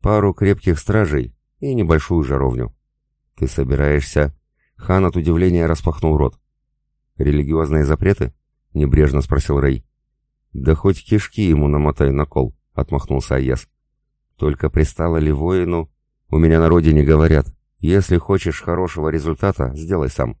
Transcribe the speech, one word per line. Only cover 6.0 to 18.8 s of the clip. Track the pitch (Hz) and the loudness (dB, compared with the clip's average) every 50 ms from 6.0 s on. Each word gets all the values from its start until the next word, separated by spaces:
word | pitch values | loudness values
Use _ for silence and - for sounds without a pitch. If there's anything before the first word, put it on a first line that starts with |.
| - 80 78 | 0 0 0
рот. | 73 71 60 - _ _ _ _ _ _ _ _ _ _ _ _ _ _ _ _ _ | 2 0 -2 -4 _ _ _ _ _ _ _ _ _ _ _ _ _ _ _ _ _
«Религиозные | 67 71 71 73 71 69 78 80 80 71 76 78 73 | -2 0 0 0 0 -2 -2 -2 -2 0 0 0 0
запреты?» — | 69 78 76 87 92 101 - - 62 - _ _ _ _ _ _ _ _ | 0 0 0 0 0 0 0 -2 -8 -8 _ _ _ _ _ _ _ _
небрежно | 76 73 69 65 73 76 73 67 71 | -2 0 2 4 4 2 2 2 -2
спросил | 67 - 69 69 - - 71 69 | -2 0 -2 -2 0 0 -2 0
Рэй. | 67 69 65 58 - _ _ _ _ _ _ _ _ _ _ _ _ _ _ | 0 0 -2 -2 -8 _ _ _ _ _ _ _ _ _ _ _ _ _ _
«Да | 71 65 80 78 | -6 0 0 0
хоть | 76 - 98 92 - - | 2 2 0 -2 -2 -2
кишки | - 107 104 98 - _ - 107 | -2 -2 -2 -2 -4 _ -2 0
ему | 90 80 73 73 71 | 2 2 2 2 0
намотай | 73 73 73 76 73 - - 69 67 | 0 0 0 -2 0 0 0 0 0
на | 69 73 | -2 -4
кол», — | 71 - 67 65 58 - _ _ _ _ | -4 -2 -4 -4 -4 -6 _ _ _ _
отмахнулся | - 69 - - 71 - - 67 67 65 - 69 | -8 -8 -4 -6 -6 -4 -4 -6 -6 -4 -4 -4
Аяс. | 65 67 64 64 60 - _ _ _ _ _ _ _ _ _ _ _ _ _ _ | -4 -2 -2 -4 -4 -6 _ _ _ _ _ _ _ _ _ _ _ _ _ _
«Только | _ - 76 71 - - 76 | _ -4 -4 -4 -2 -4 -2
пристало | - 82 76 69 - - 80 85 82 80 | 0 0 0 0 -2 -4 -4 -2 0 0
ли | 76 78 76 | 0 0 -2
воину?» | 69 78 87 92 92 87 87 87 85 80 73 _ _ _ _ _ _ _ _ | -2 -2 -2 0 -2 -2 -2 -4 -4 -6 -8 _ _ _ _ _ _ _ _
«У | - 78 | 0 2
меня | 82 80 80 82 | 4 6 6 6
на | 82 80 | 6 6
родине | 85 87 80 78 78 76 73 | 4 6 6 4 4 4 6
говорят: | 71 78 76 78 80 78 73 71 - - _ _ _ _ _ | 4 4 4 6 4 4 2 0 -2 -10 _ _ _ _ _
если | 90 80 90 98 92 - 90 | -2 0 0 0 2 2 0
хочешь | 85 - - 98 95 - 87 73 - - | -2 0 0 -2 -2 -2 -4 -8 -6 -6
хорошего | - 85 85 | -6 -4 -4